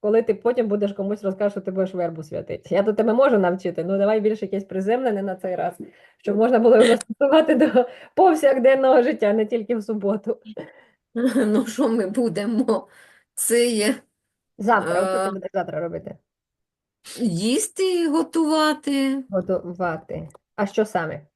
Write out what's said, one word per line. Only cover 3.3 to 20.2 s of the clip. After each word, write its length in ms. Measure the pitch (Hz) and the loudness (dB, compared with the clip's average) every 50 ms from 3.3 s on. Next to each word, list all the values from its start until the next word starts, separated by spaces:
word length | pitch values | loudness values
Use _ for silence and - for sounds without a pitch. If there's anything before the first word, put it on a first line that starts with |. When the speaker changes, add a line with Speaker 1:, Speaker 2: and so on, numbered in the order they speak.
| 240 202 | 4 4
Speaker 1:
навчити, 460 | 185 175 180 185 - 180 170 - 160 | 2 2 0 -2 -4 -6 -6 -4 -4
ну 140 | 175 196 196 | -2 0 0
давай 220 | 196 202 220 214 | 0 2 0 2
більш 220 | 202 214 220 214 208 | 0 0 -2 -2 -6
якесь 220 | 185 196 196 196 | -6 -6 -6 -8
приземлене 580 | - 185 190 190 202 233 254 262 240 208 196 196 | -6 -6 -6 -2 -2 -2 0 0 -2 -2 -2 -4
на 140 | 196 185 | -6 -8
цей 200 | 185 - 185 180 | -6 -6 -8 -6
раз, 180 | 170 170 175 - - - - _ _ _ _ _ _ | -4 -4 -6 -6 -8 -18 -18 _ _ _ _ _ _
щоб 180 | - - 202 | -6 -4 0
можна 220 | 208 226 247 254 220 | 2 2 4 4 4
було 180 | 226 240 240 | 6 6 6
його 120 | 214 247 233 | 8 6 6
застосувати 680 | 214 220 - - 226 - 285 277 285 320 311 311 311 | 4 2 0 -6 -4 0 2 4 4 4 4 4 4
до 320 | 240 311 262 196 254 240 - - - - - - | 4 4 4 4 2 0 0 -4 -18 -20 -8 0
повсякденного 880 | - 381 370 320 311 285 269 269 262 233 269 269 262 269 262 254 247 240 | 4 4 4 4 4 4 2 2 4 4 4 4 6 4 4 6 6 4
життя, 300 | 262 254 220 220 208 208 | 2 0 0 0 0 2
не 140 | 220 214 | 2 0
тільки 300 | 214 240 233 214 214 240 | 0 -2 -4 -4 -4 -4
в 60 | 226 202 | -6 -4
суботу. 540 | 226 220 214 196 196 208 208 208 220 - - - | -6 -6 -4 -2 -2 -4 -4 -4 -6 -8 -8 -8
Speaker 2:
<laughs> 680 | 220 214 - - - - _ _ _ _ _ _ _ - 233 240 262 214 | -18 -16 -16 -16 -18 -20 _ _ _ _ _ _ _ -6 -2 -2 0 0
Ну, 300 | 269 226 208 208 233 262 | 0 0 2 2 0 0
що 220 | - - - - 226 | -2 -2 -2 0 0
ми 180 | 226 233 196 | 0 0 -2
будемо? 840 | 185 214 269 240 226 165 196 202 214 226 214 254 - 214 185 - - _ - - _ _ _ _ _ - | -2 -2 -2 -2 -2 -2 -4 -4 -2 -2 -2 0 0 0 -2 -2 -8 _ -20 -20 _ _ _ _ _ -10
Це 320 | - - - 226 240 240 | -8 -4 0 2 2 2
є, 280 | 247 233 214 208 214 269 - _ _ _ _ _ _ _ _ _ _ _ - | 2 2 0 0 0 -2 -2 _ _ _ _ _ _ _ _ _ _ _ -6
Speaker 1:
Завтра, 420 | 202 220 233 208 190 160 175 180 | 0 2 2 2 2 0 -2 0
от 80 | 190 190 | 0 0
що 100 | 190 190 | -2 -2
ти 100 | 190 196 | -2 -4
Speaker 2:
е, 40 | 196 | -6
Speaker 1:
будеш 180 | 190 185 190 - | -8 -10 -8 -6
завтра 260 | 190 175 180 - 151 | -6 -6 -6 -6 -8
робити? 360 | 170 170 170 160 - - - - _ _ _ _ _ _ _ _ _ _ _ _ _ _ _ _ - - - - | -8 -6 -8 -10 -12 -14 -18 -18 _ _ _ _ _ _ _ _ _ _ _ _ _ _ _ _ -20 -18 -10 -4
Speaker 2:
їсти 880 | 247 214 165 165 202 226 254 427 427 - - - 381 381 359 349 339 320 | -4 -2 -2 -2 -2 -2 -2 -2 -4 -4 -4 -4 -2 0 0 0 0 0
готувати. 1160 | 285 330 320 - - 330 320 302 320 311 311 302 302 302 - 285 277 277 269 269 269 277 262 - | 0 -2 -2 -2 -2 -2 0 0 2 2 2 0 0 -2 -4 -4 -2 0 0 -2 -2 -4 -6 -6
Speaker 1:
Готувати. 1000 | 196 185 180 - 190 - - 175 175 175 185 175 160 156 - - - 160 | -6 -6 -2 -2 -4 -4 -4 -8 -8 -6 -6 -6 -6 -8 -10 -12 -12 -12